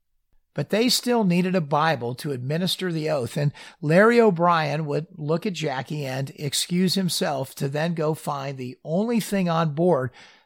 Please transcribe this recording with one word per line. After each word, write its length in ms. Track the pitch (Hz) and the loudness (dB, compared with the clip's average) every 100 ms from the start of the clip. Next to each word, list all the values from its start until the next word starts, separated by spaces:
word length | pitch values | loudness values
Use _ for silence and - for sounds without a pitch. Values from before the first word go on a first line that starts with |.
| _ _ _ _ _ | _ _ _ _ _
But 160 | - - | -8 -2
they 180 | 202 240 | 2 2
still 360 | - 240 240 | 0 0 2
needed 320 | 196 175 185 185 | 4 2 2 0
a 60 | |
Bible 540 | 143 151 160 135 120 131 | 0 2 2 0 -4 -6
to 160 | 151 | -6
administer 600 | 127 127 160 180 - 185 | -6 -4 -2 -2 -2 -4
the 160 | 160 151 | -4 -2
oath, 260 | 151 117 147 | -2 -2 -2
and 160 | 147 - - - | -2 -2 -10 -6
Larry 400 | 147 170 220 240 | 2 6 8 8
O'Brien 640 | 226 165 175 165 147 151 151 | 6 4 4 2 0 -2 -2
would 220 | 147 165 - | -4 -4 -8
look 300 | 147 170 220 | -4 -2 -2
at 80 | |
Jackie 520 | 160 147 135 135 151 135 | -4 -4 -4 -6 -8 -6
and 260 | 131 139 - | -6 -6 -8
excuse 600 | 147 - - 175 185 190 | -6 -4 -2 0 2 2
himself 600 | 180 - 180 135 135 - | 0 0 -2 -4 -6 -6
to 120 | 143 | -4
then 260 | 147 170 | -2 -2
go 200 | 165 156 | -2 -2
find 440 | 156 - 143 139 135 | -4 -6 -6 -8 -8
the 200 | 127 123 147 | -10 -12 -4
only 340 | 175 226 233 | -2 0 0
thing 300 | - 196 175 | 0 0 0
on 240 | 165 165 | 0 0
board 380 | 143 180 139 127 - - _ | 2 2 2 0 -8 -20 _